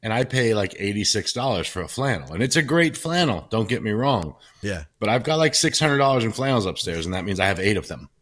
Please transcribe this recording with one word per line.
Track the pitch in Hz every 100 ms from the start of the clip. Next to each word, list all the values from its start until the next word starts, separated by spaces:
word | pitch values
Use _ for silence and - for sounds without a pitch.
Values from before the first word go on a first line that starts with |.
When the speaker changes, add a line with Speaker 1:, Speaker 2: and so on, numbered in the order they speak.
Speaker 1:
and | 113
I | 113
pay, | 131 127 120 107
like, | 98 -
eighty-six | 101 104 98 107 92
dollars | - 131 104 80
for | -
a | 82
flannel. | - 139 107 67
And | 87
it's | 127 160
a |
great | 147 165 165 -
flannel, | 160 175 165 92 -
don't | 110 107
get | 117
me | 110
wrong. | 107 131 123 80 - - _
Speaker 2:
Yeah. | 101 92 73 _
Speaker 1:
But | 104
I've | 123
got, | 117 156
like, | 156
six | - 160 -
hundred | 156 143
dollars | 139 131
in | 113
flannels | - 135 127 92
upstairs, | 82 - 85 82
and |
that | 92 92
means | 92
I | 92
have | 92
eight | 95 101
of | -
them. | 73 60 _